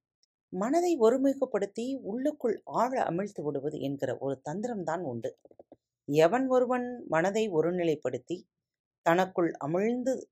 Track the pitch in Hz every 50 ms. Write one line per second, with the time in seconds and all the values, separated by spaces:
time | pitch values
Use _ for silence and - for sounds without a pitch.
0 | _ _ _ _ _ _ _ _ _ _ - 185 202 247 285 339 349 359 339 269
1 | 220 220 247 269 269 277 269 269 269 262 - 202 202 196 - 226 233 262 269 262
2 | 208 180 208 254 262 302 302 - - 233 202 - - - 139 175 226 262 262 240
3 | - - 165 175 202 196 - - 151 147 139 139 131 151 151 147 135 139 143 131
4 | 139 123 117 - 131 139 139 135 - 247 160 202 214 247 240 202 170 151 156 180
5 | 180 139 120 117 113 - - _ - - _ - - _ - - _ _ _ _
6 | _ - 143 151 160 170 208 254 269 254 254 254 247 233 254 247 247 247 247 240
7 | - - 156 160 170 196 196 220 220 214 175 156 151 170 180 180 170 165 151 -
8 | - 127 127 120 - - 175 185 - _ _ _ _ _ _ _ _ _ _ _
9 | - 165 170 180 185 185 - - 170 160 - - - 143 165 185 202 226 240 247
10 | 240 269 254 - - -